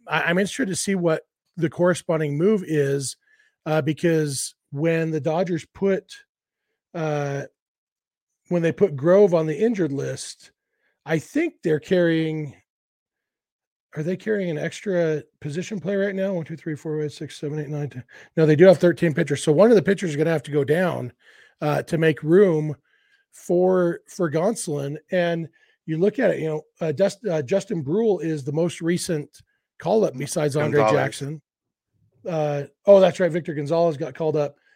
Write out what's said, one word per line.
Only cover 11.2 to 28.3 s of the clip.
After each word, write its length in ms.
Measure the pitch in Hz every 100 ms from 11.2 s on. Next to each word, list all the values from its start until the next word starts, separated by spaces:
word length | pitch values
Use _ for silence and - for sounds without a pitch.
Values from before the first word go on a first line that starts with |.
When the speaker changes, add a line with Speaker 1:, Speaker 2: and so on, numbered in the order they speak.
| - 285 339 -
Speaker 1:
they're 180 | 175 151
carrying, 760 | - 185 170 160 160 156 147 - _ _ _ _ _ _ _ _ _ _ _ _ _ -
are 80 |
they 120 | 156 190
carrying 340 | 214 208 180
an 80 | 147
extra 640 | 156 - 214 180 165 151 - _
position 400 | 151 147 175 208
play 160 | 160 202
right 180 | 202
now? 180 | 190 190
One, 120 | 185
two, 120 | 151 160
three, 200 | 165 147
four, 240 | 160 151
five, 120 | 151
six, 280 | - 147 -
seven, 180 | 147 151
eight, 100 | 143
nine, 220 | 147 143
ten. 140 | 127 - - - -
No, 100 | 156
they 80 |
do 120 | 147 190
have 120 | 180
thirteen 340 | 175 - 170
pitchers. 300 | 135 143 143
So 80 | -
one 200 | 151 220
of 40 |
the 80 | 220
pitchers 280 | 156 196 180
is 60 | 143
gonna 140 | 160
have 140 | 160
to 80 | 147
go 100 | 147
down, 500 | 135 156 180 127 123 - _ _ _ _
uh, 220 | 151 139
to 160 | 135 160
make 240 | 160 156
room 540 | 151 180 196 156 151 143 _ _ _ _ _
for, 680 | - - 175 185 185 175 165 -
for 240 | - 170
Gonsolin. 640 | 151 185 233 - 147 139 151 -
And 380 | 185 175 170 160 _ _ _ -
you 120 | 160
look 220 | 196 214
at 100 | 214
it, 80 | 143
you 80 | 156
know, 160 | 156 - -
uh, 120 | 165
Dust-, 340 | 139 196 190 214
uh, 160 | 160
Justin 400 | 127 190 196 180
Bruihl 380 | 131 190 233 180
is 240 | 160